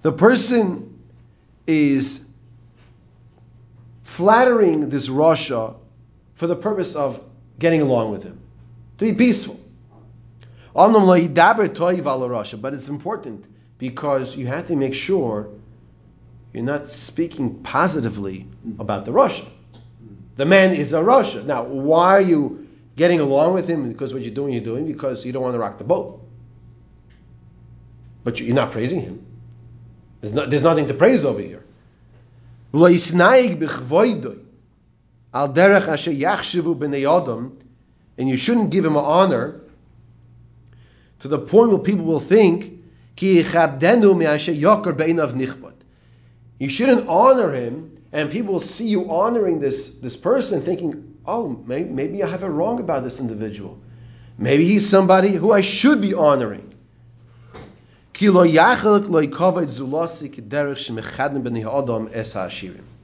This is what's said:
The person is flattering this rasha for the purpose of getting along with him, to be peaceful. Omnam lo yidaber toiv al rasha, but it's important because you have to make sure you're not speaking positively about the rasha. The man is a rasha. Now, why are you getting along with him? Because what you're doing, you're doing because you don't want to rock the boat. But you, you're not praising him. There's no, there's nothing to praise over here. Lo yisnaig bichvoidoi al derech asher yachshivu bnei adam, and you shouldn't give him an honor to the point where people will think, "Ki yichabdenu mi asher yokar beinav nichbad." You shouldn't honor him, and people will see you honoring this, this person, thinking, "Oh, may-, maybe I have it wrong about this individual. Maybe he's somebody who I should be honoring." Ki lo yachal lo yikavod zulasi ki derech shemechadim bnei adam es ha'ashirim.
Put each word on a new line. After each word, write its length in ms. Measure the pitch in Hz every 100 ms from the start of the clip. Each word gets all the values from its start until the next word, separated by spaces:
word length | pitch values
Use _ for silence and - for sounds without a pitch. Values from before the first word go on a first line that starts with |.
The 100 | 156
person 880 | 131 196 254 - 240 196 175 - - - - _ _ _ _ -
is 600 | 156 147 135 135 - - _ _ - _ _ _ _ _ _ _ _ _ - - - - -
flattering 880 | - - 185 233 254 233 190 156 139
this 180 | 139 131
rasha 680 | 135 160 156 - 120 113 - _ _ _ _ _
for 120 | _ 170
the 100 | 175
purpose 380 | 208 202 165
of 280 | 151 139 120 - - _ -
getting 220 | 165 165
along 300 | 147 123 110
with 120 | 101
him, 160 | 92 85 - - - - - -
to 80 | 226
be 80 |
peaceful. 440 | 202 247 202 - - - - _ _ - - - - - - - -
Omnam 300 | 202 220 185
lo 120 | 180
yidaber 500 | 165 143 180 226 196
toiv 380 | 202 175 180 147
al 140 | 131
rasha, 400 | 123 120 101 107
but 120 | 131
it's 160 | 143 135
important 580 | 147 185 214 135 104 - _ _ _
because 580 | 127 127 147 135 131 -
you 100 | 123
have 220 | 147 170
to 80 | 156
make 180 | 135
sure 540 | 135 - 190 123 104 104 - - - _ _ _ _ _ - -
you're 100 | -
not 260 | 120 143 143
speaking 760 | - - - 165 - 123 -
positively 840 | - 131 175 156 113 101 98 95 95 - 113 101
about 260 | 101 98
the 60 | 110
rasha. 380 | 165 285 - - - - - - - - - - -
The 100 | 143
man 280 | 190 190
is 180 | 165 139
a 80 | 156
rasha. 440 | 185 262 196 -
Now, 200 | 127 139
why 540 | 123 135 139 160 175 196
are 20 |
you 480 | 190 156 135 - - - -
getting 240 | - 170 175
along 360 | 143 135 165
with 120 | 185 170
him? 220 | 165 123
Because 240 | 117 135
what 80 | 131
you're 100 | 117
doing, 200 | 110 139
you're 100 | 120
doing 240 | 107 120 156
because 380 | 127 135 123
you 80 | 127
don't 100 | 131
want 120 | 127
to 40 | 120
rock 200 | 104 -
the 60 |
boat. 400 | - 180 - - - - - - - - - _ _ _ _ - - - - - - - - -
But 160 | 120 117
you, 80 | 117
you're 80 |
not 160 | 131 117
praising 300 | 113 123 175
him. 260 | - - - - - - - - - - _ _
There's 120 | 104
no, 140 | 120 139
there's 160 | 143
nothing 240 | 156 160 143
to 60 |
praise 300 | - 214 254
over 160 | 143 98
here. 240 | 82 92 - _ _ _ _ _ _ _ - - -
Lo 160 | 147 175
yisnaig 720 | 170 - 175 180 262 240 160
bichvoidoi 800 | - - 127 165 240 180 120 104 - _ _ _ _ _ _ _ _
al 180 | 123 143
derech 360 | 139 196 202 196
asher 240 | 147 170
yachshivu 640 | 143 156 196 - 175 160 147
bnei 420 | 147 139 135 175
adam, 380 | 135 117 127 - _ _ _ _ _ -
and 120 | 131
you 80 | 127
shouldn't 340 | - 240 190
give 140 | 180
him 100 | 160
an 100 | 151
honor 580 | 139 170 190 - 143 - - _ _ _ _ _ _ - - _ _ - _ _ _ _
to 60 | 135
the 120 | 151
point 320 | - 202 233
where 100 | 190
people 240 | - 196
will 160 | 160 156
think, 600 | - 208 196 170 - - - _ _ -
"Ki 260 | 185 180
yichabdenu 760 | - 170 160 135 165 233 208 180
mi 100 | 160
asher 260 | 151 160
yokar 440 | 151 165 214 185 143
beinav 360 | 160 170 147
nichbad." 400 | 123 131 - 87 - _ _ _ _ _ _ _ _
You 80 | 139
shouldn't 400 | - 254 247 -
honor 440 | 185 254 254 185
him, 460 | 135 120 139 165 - _
and 180 | 151 147
people 220 | 214 202
will 80 | 185
see 260 | - - 233
you 240 | 208 -
honoring 480 | 165 220 240 190 160
this, 320 | 139 131 -
this 220 | - 123 -
person, 460 | 180 262 - 208
thinking, 540 | - 165 170 - - - -
"Oh, 220 | 226 185 117 117
may-, 180 | 131
maybe 380 | 180 131 151 202
I 60 | 175
have 160 | 175
it 40 | 190
wrong 300 | 151 196 240
about 240 | 175 143
this 160 | 123 107
individual. 600 | 123 107 110 92 92 - - - - - - -
Maybe 280 | 113 143
he's 240 | 170 202 202
somebody 440 | 196 185 185 196
who 180 | 185 190
I 100 | 208
should 400 | 185 - 262 285
be 140 | 196
honoring." 580 | 190 151 135 113 98 - - _ _ - _ _ - - - - - _ _ _
Ki 180 | - 202
lo 160 | 180 170
yachal 600 | 160 196 254 214 208 202
lo 120 | 165 143
yikavod 440 | 135 185 175 147
zulasi 640 | 120 131 151 165 - 147
ki 100 | -
derech 460 | 107 143 143 135 -
shemechadim 540 | 110 110 - 143 139
bnei 240 | 123 117 110
adam 420 | 139 123 113 110
es 220 | 113 107
ha'ashirim. 500 | 104 90 - 92 92 - -